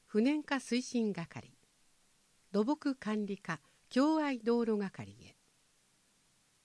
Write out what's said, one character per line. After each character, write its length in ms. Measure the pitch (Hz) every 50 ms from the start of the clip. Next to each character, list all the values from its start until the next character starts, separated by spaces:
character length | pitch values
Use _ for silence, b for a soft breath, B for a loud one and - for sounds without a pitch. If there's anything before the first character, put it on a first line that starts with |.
| _
不 160 | _ - 214
燃 200 | 226 277 302 302
化 140 | 285 - 285
推 260 | 254 - - 233 247
進 300 | 247 - - 240 226 208
係、 400 | 190 170 165 - - 120 - - - _ _ _ _ _ _ _ _ _ _ _ _ _ _ _ _ _ _ _
土 120 | - 202 214
木 320 | 247 302 294 - 285 262
管 300 | - - 214 214 214 208
理 120 | 190 196 -
課、 220 | - - 165 b b b b b b _
共 260 | - 247 277 311 320 311
愛 220 | 302 285 262 233
道 240 | 214 233 240 240 233
路 120 | 220 214
係 400 | 208 202 185 - - 107 98 101 -
へ。 140 | - - - _ _ _ _ _ _ _ _ _ _ _ _ _ _ _ _ _ _ _ _ _ _ _ _ _ _